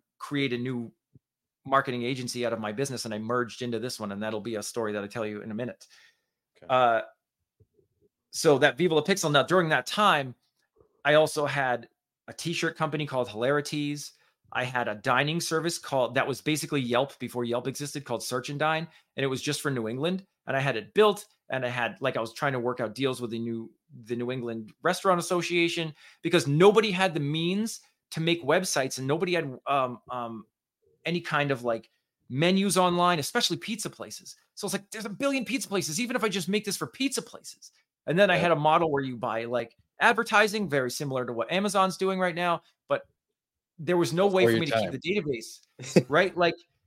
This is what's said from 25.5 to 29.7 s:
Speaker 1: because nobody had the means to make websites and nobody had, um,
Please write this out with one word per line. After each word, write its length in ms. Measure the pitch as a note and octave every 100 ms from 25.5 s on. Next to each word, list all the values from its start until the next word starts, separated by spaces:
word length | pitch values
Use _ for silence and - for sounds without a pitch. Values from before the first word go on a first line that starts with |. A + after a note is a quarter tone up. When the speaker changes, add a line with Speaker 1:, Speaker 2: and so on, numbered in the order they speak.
| F3 E3+ E3+ D#3+ - - _
Speaker 1:
because 240 | D#3+ E3+ C#3
nobody 440 | D3+ G3 G#3+ G3
had 240 | F3+ F#3+
the 60 | D#3
means 600 | C#3+ D#3+ E3+ G3+ A3 - _ _ -
to 80 | D#3+
make 220 | E3 E3+
websites 560 | C3 E3+ F#3 D3 C3+ -
and 80 | C3
nobody 280 | D#3+ F#3
had, 200 | E3+ C#3+ B2
um, 340 | C#3